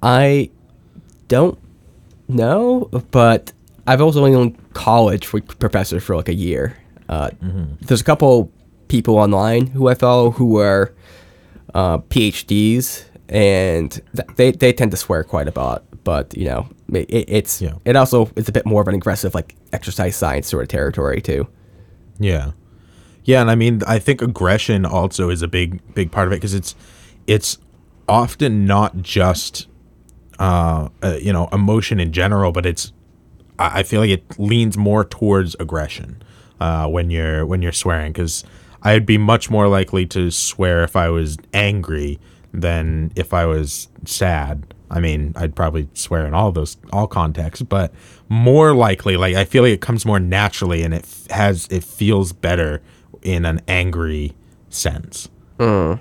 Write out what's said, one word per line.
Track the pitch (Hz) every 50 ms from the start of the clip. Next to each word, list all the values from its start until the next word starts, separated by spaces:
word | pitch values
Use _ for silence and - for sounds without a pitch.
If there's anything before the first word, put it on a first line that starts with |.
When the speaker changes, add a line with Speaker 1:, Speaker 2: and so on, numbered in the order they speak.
| -
Speaker 1:
I | 120 123 127 139 139 139 143 131 - _ _ _ _ _ - _ _ _ - - - - _ - _
don't | 120 123 151 180 - - - - - _ _ - - - - - - - _ _
know, | 127 120 117 117 147 196 233 247 254 254 240 - - - - -
but | - 127 120 117 113 - - - - _ _ _ _ - -
I've | - 131 131
also | 151 160 151 147
only | 139 135 135
known | 127 123 120 117 - - _ -
college | - - - 110 117 113 104 95 101 - - -
f-, | 107 104 - - _
professors | - - - 101 92 - - 85 -
for, | - 95
like, | 82 80 -
a | 87
year. | 87 92 87 87 64 69 113 123 - - - - - - _
Uh, | - 78 71 - - - -
Speaker 2:
Mm-hmm. | 92 90 95 85 73 71 - -
Speaker 1:
there's | - 131 113
a | -
couple | - 151 - 160 139 127 123 107 - _ _ _ _ _ _ _ _
people | - 120 110 - 113 107
online | 107 101 101 95 101 110 113 120 127 131
who | 131 135 135 127
I | 127
follow | 123 - 123 123 123 120 120 117
who | - 131 117 110 104
are, | 104 101 98 98 98 101 - _ - - - - - - - _ _ _ - - - - -
uh, | - 95 90 82 80
P | - _ - 127 113 104
H | 95 - -
Ds, | - 101 101 107 107 113 123 127 - - - - - _ - _ _
and | - 104 104 98 98 92 95 92 85 85 82 73 - - - _ _
th-, | - - - -
they, | - 127 131 123
they | - - 127 123
tend | - 131 107
to | 90
swear | - - - 95 80 78
quite | - - 85 73 71
a | - -
lot, | 65 64 60 - _ _ - 71 _
but, | - 85 71 67 - -
you | - -
know, | 76 64 60 - - - _ _ - -
it, | 92 - -
it, | - 117 - -
it's, | - 107 101 - - - 98
Speaker 2:
Yeah. | 82 78 85 -
Speaker 1:
it | 120 123
also | 135 131 127 - 120 113 110 -
is | - 107 -
a | 107
bit | 123 104
more | 107 110 104 101
of | 95
an | 92
aggressive, | 98 87 - 90 - - 95 82
like, | 90 78 - - _ _ _ -
exercise | - - - 92 - 98 90 101
science | - 98 82 65 71 - -
sort | - - 62
of | 64
territory, | - 65 69 69 71 - 71 69 67 - -
too. | - 69 69 69 - _ _ _ - - - - _ - - - - - -
Speaker 2:
Yeah. | 107 101 90 78 67 69 71 - _ _ _ _ _ _ _ _ - _ _ _ -
Yeah, | - 131 131
and | 120 113
I | 113
mean, | 113 113 117 120 110 98
I | - 113 113
think | - - 143 120
aggression | 120 120 104 - 95 90 98 107 - - 113 98 95
also | 87 - 92 87 95 - - 92 87
is | 90 85 85
a | 82
big, | 85 90 90 82 90 90 _ - -
big | - 95 80 -
part | 104 98
of | 92 101
it, | 82
'cause | 85 107 95
it's, | 101 85 - - - - - - - - - - - -
it's | - 104 107 - - - - _ _ _ _ _ _ _ _ _
often | - 101 113 120 120 - - 151 135 110 104 101
not | 98 101 101 104 104 - 90
just, | 90 - - 104 92 90 90 85 - - - - - _ _ _ _ _ _ _ _ _ - - _ - - -
uh, | 98 95 90 87 85 82 82 80 78 67 - _ -
uh, | 98 85 73
you | 64 101 98
know, | 85 85 85 -
emotion | 98 101 98 107 113 107 - 117 101
in | 87 82 80
general, | 90 90 98 104 101 98 90 82
but | 90 87
it's, | 90 85 - - - - _ _ _ _ _ _ _ _ - - _ _ -
I, | 90 85 - 92
I | 98
feel | - - 107 110
like | 107
it | 95 90 - _ - -
leans | 101 101 117 117 117 110 98
more | 104 104 101 104 107 104
towards | - - - - 107 101 95 95 85 82 -
aggression, | 87 76 78 80 76 73 - - - - - - - - - - - _ _ _
uh, | 87 82 82 80 78 76
when | 80 87 85 85
you're, | 85 82 80 80 78 78 78
when | 78 92 92 90
you're | 85 80
swearing, | - - 92 87 80 78 78 80
'cause | - 90 82 - - - - - - - - - - -
I'd | 104 107 110 107
be | 101 110
much | 107 107 101 113 117 - -
more | 113 107 104 101
likely | 101 95 95 - - 95 92 87
to | - 95 90 85
swear | 82 - - - - - 95 90 87 85 85
if | 82 -
I | 95 87 85
was | 82 82 80 76 73 78 - _ -
angry | 98 104 101 101 101 87 - 80 76 73 71 71 - - - _ _ _ _ -
than | 85 85 87 85 82 80 80 80 80 78 82 -
if | - 85 - -
I | 90 85
was | 82 80 78 78 73 - - - _ _ - -
sad. | - - - 101 92 85 78 73 69 76 71 - - - _ _ -
I | - 85
mean, | 85 82 76 76 73 73 80
I'd | 82 85 80 71
probably | - 87 80 78 80 76 71 _
swear | - - - 87 82 80
in | 76 76
all | 85 104 104 90
those, | 85 76 73 - _ - - -
all | 98 107 107
contexts, | - 98 85 80 78 80 80 80 - - 131
but | - - 98 92 82 - - - - - - _ _
more | 110 113 117 123 131 151 156 156 151
likely, | 127 120 107 95 - - 104 95
like, | 90 95 92 90
I | 95 98
feel | - - 131 120
like | 127 110
it | 95
comes | - - 117 113 -
more | 110 107 98
naturally | 90 90 90 98 104 101 - - - 90 87 82 82
and | 82 80
it | 82 -
f-, | - - - - -
has, | - 104 104 101 98 85 - -
it | - 92 82
feels | - - - 107 101 110 98 98 85 87
better | - - 87 87 87 82 78 76 73 - _ _ _ _ _ - - _
in | 90 92 85 85
an | 82 80 80 -
angry | - 92 90 90 90 82 85 82 78 78 76 73 69 - _ _ _ _ _ _ _
sense. | - - - - 76 76 82 - - - - - _ _ _ _ _ _
Speaker 1:
Mm. | 120 113 107 98 90 80 87 113